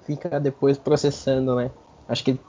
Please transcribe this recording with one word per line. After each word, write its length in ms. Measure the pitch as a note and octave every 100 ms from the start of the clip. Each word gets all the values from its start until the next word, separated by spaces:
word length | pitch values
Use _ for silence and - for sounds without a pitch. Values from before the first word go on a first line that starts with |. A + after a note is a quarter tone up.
| -
fica 320 | D3 F3 D3
depois 380 | C#3+ - C#3 C#3
processando, 800 | - D3 C#3+ C#3 - C3 C3 B2
né? 140 | B2 - - - -
Acho 140 | A#2
que 160 | - C3